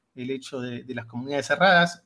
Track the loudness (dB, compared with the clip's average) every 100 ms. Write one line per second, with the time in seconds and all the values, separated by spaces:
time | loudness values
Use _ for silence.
0 | _ -12 -8 -8 -8 -8 -8 -8 -10 -12
1 | -10 -10 -6 -4 -2 2 6 6 4 0